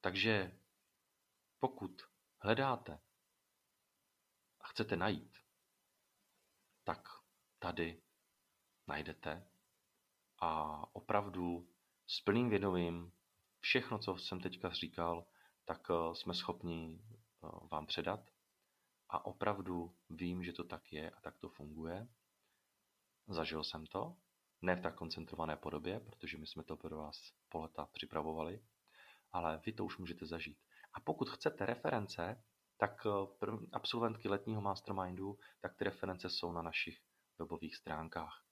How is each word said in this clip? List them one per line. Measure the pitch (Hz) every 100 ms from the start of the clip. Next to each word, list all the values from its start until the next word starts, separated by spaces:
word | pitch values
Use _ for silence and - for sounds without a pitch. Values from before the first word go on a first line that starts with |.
Takže | 95 95 110 107 92 - _ _ _ _ _ _ _ _ _ _
pokud | 135 - 92 - - _ _ _
hledáte | 101 113 135 123 - 76 _ _ _ _ _ _ _ _ _ _ _ _ _ _ _ _
a | -
chcete | - 110 87
najít, | 98 90 - - _ _ _ _ _ _ _ _ _ _ _ _ _ _
tak | - - - - _ _ _ _
tady | 87 82 82 82 _ _ _ _ _ _ _ _ -
najdete | 73 78 78 78 80 101 _ _ _ _ _ _ _ _ -
a | 85 80 76 76 -
opravdu | 104 - 104 101 90 87 87 87 _ _ _ -
s | -
plným | - 107 123
vědomím | 104 98 90 85 85 87 - _ _ _ _
všechno, | - 127 120 110
co | 110 90
jsem | - 95
teďka | 90 87 92
říkal, | 87 82 - 85 85 - - - _
tak, | - 82 -
eh, | 85 82
jsme | 85 -
schopni, | 87 - 87 87 82 80 82 110 - _ _
eh, | 80 87 78
vám | 78 78
předat. | - 82 107 - _ _ _ _ _ _ _ _
A | - -
opravdu | 98 101 101 92 87 85 - _
vím, | 80 87 90
že | 87
to | 85
tak | 85 80 -
je | 76 80
a | -
tak | - -
to | -
funguje. | - 73 78 80 90 120 _ _ _ _ _ _ _ _ _ _ _ -
Zažil | 85 78 80
jsem | 76 80 78
to, | 92 139 175 _ _ _ _
ne | 90 90
v |
tak | 87
koncentrované | - 82 80 82 - 80 76
podobě, | 80 76 78 107
protože | 110 - - 78
my | 78
jsme | -
to | 78 78
pro | 80 78
vás | 76 73 - _ _
po | 82
léta | 80 - 73
připravovali, | - - 80 78 80 80 104 - _ _ - - - _
ale | 92 82 80 -
vy |
to | 110
už | 95 -
můžete | 90 87 80
zažít. | 82 80 76 _ - -
A | -
pokud | - 156 -
chcete | - 156 - 98
reference, | 120 - 131 101 - 85 123 - _ _ _
tak, | 104 - 107
eh, | 101 98 -
prv-, | 104 107 -
absolventky | - - 120 117 113 104
letního | 101 107 110
mastermindu, | 101 95 - 101 92 90 98 101 - -
tak | 92 -
ty |
reference | 101 - 95 90 92
jsou | - 87
na | 85
našich | 82 - - 82 _ _ _ _
webových | 80 80 80 -
stránkách. | - 78 80 85 78 - _